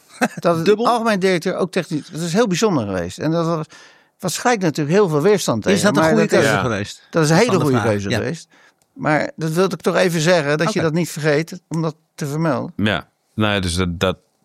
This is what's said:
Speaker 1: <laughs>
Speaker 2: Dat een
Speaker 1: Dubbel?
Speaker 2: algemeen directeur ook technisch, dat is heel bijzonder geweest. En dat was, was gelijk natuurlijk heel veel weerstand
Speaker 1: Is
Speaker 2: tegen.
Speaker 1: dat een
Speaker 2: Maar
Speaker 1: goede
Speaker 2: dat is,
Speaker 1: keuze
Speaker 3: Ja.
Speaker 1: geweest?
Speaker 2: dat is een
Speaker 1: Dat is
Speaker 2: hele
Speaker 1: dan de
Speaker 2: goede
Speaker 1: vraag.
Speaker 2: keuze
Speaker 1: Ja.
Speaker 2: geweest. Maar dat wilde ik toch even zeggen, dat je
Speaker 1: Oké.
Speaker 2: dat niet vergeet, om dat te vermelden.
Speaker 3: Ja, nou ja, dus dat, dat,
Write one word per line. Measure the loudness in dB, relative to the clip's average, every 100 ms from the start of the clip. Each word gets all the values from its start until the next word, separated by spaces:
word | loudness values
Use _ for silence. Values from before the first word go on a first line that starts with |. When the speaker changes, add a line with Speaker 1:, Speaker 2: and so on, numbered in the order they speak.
| _
Speaker 1:
<laughs> | -4 -4 -2
Speaker 2:
Dat | 0 2
een |
Speaker 1:
Dubbel? | 2 2 2
Speaker 2:
algemeen | 0 0 0
directeur | 2 0 -2 -2
ook | -2
technisch, | -2 -4 -6 -6
dat | -8
is | -2
heel | 0 0
bijzonder | 2 0 0 0
geweest. | -2 -4 -6
En | -4
dat | -2 -2
was, | -4 -6 -14 -20 _ _ _
was | -8 -4
gelijk | -2 0
natuurlijk | 0 -2 0 2
heel | 2
veel | 2
weerstand | 2 2 0 -2 0
Speaker 1:
Is | 2
Speaker 2:
tegen. | 2
Speaker 1:
dat | 2
een |
Speaker 2:
Maar | 4
Speaker 1:
goede | 2 2
Speaker 2:
dat |
is, | 2
Speaker 1:
keuze | 2 2
Speaker 3:
Ja. |
Speaker 1:
geweest? | 0 -2 -6 -12 _
Speaker 2:
dat | 0
is | 4
een | 4
Speaker 1:
Dat |
is | 4
Speaker 2:
hele |
Speaker 1:
dan | 2
de |
Speaker 2:
goede | 2 2
Speaker 1:
vraag. | 2
Speaker 2:
keuze | 0 -2
Speaker 1:
Ja. | -2
Speaker 2:
geweest. | -4 -8 -14 _ _ _ _
Maar | -8 -2 0 -2 -6
dat | -4
wilde | 0 0
ik | 0
toch | -2 0
even | 2 2
zeggen, | 2 2 2 0
dat | 0
je | 0
Speaker 1:
Oké. | 0
Speaker 2:
dat | 0
niet | -4
vergeet, | -2 0 0 -2 -10 _
om | -6
dat | -4 -8 _
te | -10 -8
vermelden. | -4 -2 -2 -6 -4
Speaker 3:
Ja, | -2 -2 -6 _ _
nou | -2 0
ja, | 0
dus | 0
dat, | -2 -2 0
dat, | -2 -2 _ _